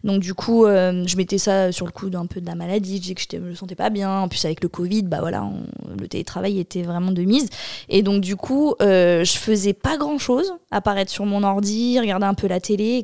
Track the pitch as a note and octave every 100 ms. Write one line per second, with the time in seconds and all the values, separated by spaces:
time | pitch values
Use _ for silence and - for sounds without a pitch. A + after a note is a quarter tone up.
0 | G#3 G3 F3+ F#3+ - A#3 A3 G3 F#3 F3+
1 | F3 F#3 F#3 G3 G#3 G3 F#3 F3 F3 -
2 | G3 F3+ F3 F#3+ F3 E3+ F3 G3+ F#3+ G3
3 | F3+ F#3 - E3+ F3 F3 F#3+ F#3 G#3 G#3
4 | G3 F#3+ F#3 - E3 D#3+ F3 - F3+ G#3+
5 | F#3+ D#3+ E3 G2 G2+ - - - - G2
6 | - - - - F#3+ G3 F3 F3+ F3 F3
7 | F#3 F3+ F#3 B3 C4 - - - - G3
8 | G3 G3+ F#3 G3 - C4+ D4+ - G3+ F#3
9 | F3 E3+ F3+ - - G#3+ G3 G3 C4+ D4+
10 | D4 D4 - B3 F#4+ F4 _ G3+ G#3 G3
11 | G3 - G#3 G3+ G3+ G3 G3+ G#3+ A#3+ B3
12 | A3+ F#3+ G3 G3 G3 F#3 - G#3 G#3+ B3